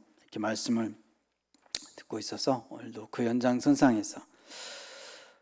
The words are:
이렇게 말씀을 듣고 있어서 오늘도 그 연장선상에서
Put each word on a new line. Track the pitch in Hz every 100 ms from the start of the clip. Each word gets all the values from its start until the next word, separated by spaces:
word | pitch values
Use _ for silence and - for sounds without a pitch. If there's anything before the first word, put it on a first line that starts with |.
| _ _
이렇게 | _ 110
말씀을 | 107 113 - 113 107 - _ _ _ _ _ _ _ - - -
듣고 | - 110
있어서 | - 104 - 123 -
오늘도 | - 117 110 107
그 | -
연장선상에서 | 120 123 123 123 147 139 139 110 101 - - _ - - - - - - - - - _